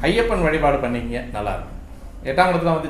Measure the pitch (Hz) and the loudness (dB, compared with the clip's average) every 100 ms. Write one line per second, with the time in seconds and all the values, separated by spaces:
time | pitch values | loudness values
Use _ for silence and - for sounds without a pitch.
0 | 160 220 233 202 160 156 147 139 123 120 | 2 2 2 2 2 4 2 2 0 -2
1 | 117 120 120 107 104 92 - - - - | -4 -6 -6 -4 -4 -4 -8 -12 -14 -14
2 | - - 131 139 185 170 165 160 | -14 -8 -2 2 4 4 2 0